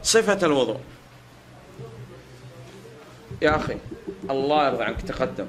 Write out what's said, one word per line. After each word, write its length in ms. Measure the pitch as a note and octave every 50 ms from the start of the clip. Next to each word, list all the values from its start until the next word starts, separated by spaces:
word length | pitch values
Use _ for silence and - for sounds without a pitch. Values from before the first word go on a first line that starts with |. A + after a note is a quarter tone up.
| - - -
صفة 340 | A3+ G#3+ G3 G3+ F#3 F3
الوضوء. 340 | D#3+ D3 C3+ B2 A2+ G#2+ - - - - - - - - - - - - - - - - - - - - - - - - - - - B2 B2+ - - - - - - - - - - - - - - - - - - - - - - - - -
يا 140 | D3+ D3+
أخي، 200 | D3+ - - A2+ G2 - - - - - - - - - -
الله 360 | C3+ C3+ C3+ C#3+ D3+ D3+ D3
يرضى 180 | C3+ B2 A#2 A2+
عنك، 180 | G#2+ A2+ - -
تقدم. 440 | - - - C3 B2 - - F#2+